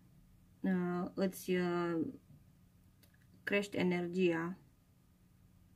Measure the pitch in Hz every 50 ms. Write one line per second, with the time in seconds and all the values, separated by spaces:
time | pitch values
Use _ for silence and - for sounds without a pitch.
0 | - - - - - - - - - - - - - 190 185 180 175 175 180 175
1 | 190 - - 170 196 185 - - - - 180 180 180 175 175 175 175 170 170 165
2 | - - - - - - - - - - - - - - - - - - - -
3 | - - - - - - - - - - 202 202 202 - - - 180 180 175 175
4 | 175 175 175 185 185 170 165 165 165 180 190 - - - _ _ _ _ _ _
5 | _ - - _ - - - - - - - - - - -